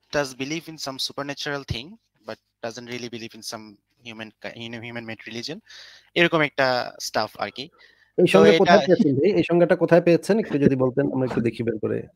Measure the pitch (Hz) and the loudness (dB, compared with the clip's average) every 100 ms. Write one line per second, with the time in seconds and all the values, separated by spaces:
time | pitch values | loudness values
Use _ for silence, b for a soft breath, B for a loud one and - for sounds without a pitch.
0 | _ 147 139 127 135 160 160 156 - 131 | _ -4 -4 -6 -8 -8 -12 -14 -12 -8
1 | - 127 143 139 151 143 135 113 143 226 | -10 -8 -10 -8 -8 -8 -6 -10 -10 -20
2 | _ _ 113 110 _ _ 117 117 120 120 | _ _ -16 -16 _ _ -12 -12 -12 -10
3 | 117 113 113 113 104 113 107 104 _ _ | -10 -12 -14 -16 -14 -14 -16 -20 _ _
4 | 120 110 110 _ 101 117 117 117 117 117 | -18 -16 -16 _ -16 -12 -12 -12 -12 -12
5 | 113 110 - 113 117 185 _ b b b | -12 -14 -12 -12 -10 -12 _ b b b
6 | b - 170 165 147 - 131 123 - - | b 0 2 2 0 0 0 0 -4 -10
7 | - - 107 - 104 - 147 _ _ _ | -6 -4 -4 -6 -10 -8 -16 _ _ _
8 | _ - 180 190 202 165 185 202 - 185 | _ 2 4 6 8 6 6 6 6 2
9 | 165 131 175 175 - 170 170 180 160 170 | 4 2 2 2 2 2 2 2 4 4
10 | 175 165 - 214 - 143 139 135 127 131 | 6 2 2 -2 0 2 2 4 0 0
11 | 143 131 127 - 117 110 117 110 110 113 | -2 0 -2 0 -2 -2 -4 -4 -4 -4
12 | 117 | -8